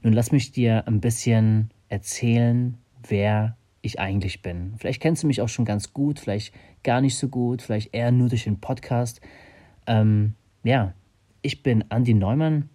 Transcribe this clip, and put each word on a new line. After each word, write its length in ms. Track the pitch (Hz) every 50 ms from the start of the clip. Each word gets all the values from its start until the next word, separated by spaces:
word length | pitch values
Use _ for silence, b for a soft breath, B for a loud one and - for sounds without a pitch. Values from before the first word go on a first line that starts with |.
Nun 120 | - 117 110
lass 180 | 117 123 -
mich 200 | - 139 117 -
dir 360 | - 127 120 117 113 113 -
ein 140 | - 113 104
bisschen 720 | 95 120 113 - - 123 117 110 110 110 107 107 110 110 _ _ _ _
erzählen, 880 | - 98 - - - - - 117 117 120 120 117 117 123 123 123 120 - _ _ _ - 117
wer 500 | - - 101 101 107 107 107 107 113 113 _ _ _ _ _
ich 180 | - 107 - -
eigentlich 420 | 95 95 98 101 95 95 - -
bin. 340 | - 98 87 87 90 95 110
Vielleicht 240 | 113 - - 131 -
kennst 220 | - 160 170 - -
du 40 |
mich 140 | 151 131 101
auch 80 | 113 117
schon 160 | - - 123
ganz 280 | 107 104 101 101 - _
gut, 260 | - 139 147 147 -
vielleicht 340 | - - 98 98 - - B B B B B B _
gar 180 | - 120 123
nicht 160 | 135 135 123
so 100 | - -
gut, 340 | 123 - 123 123 120 123 113
vielleicht 320 | - - 113 107 107 - -
eher 180 | 117 120 120
nur 180 | 123 123 123 123
durch 140 | 127 113 -
den 160 | 113 104 92
Podcast. 600 | - - 131 120 - - 127 120 123 120 - - B B B B B B B B B B B B B
Ähm, 480 | - 117 110 110 107 107 107 104 107 107 _ _ _ _ _ _
ja, 300 | 117 131 131 - 92 - - _ _ _ _ _ _ _ _
ich 220 | - 143 - - _
bin 220 | 139 120 110 107 -
Andi 240 | 107 120 123 120 117
Neumann 560 | 104 95 98 117 147 160 160 156 151 147 -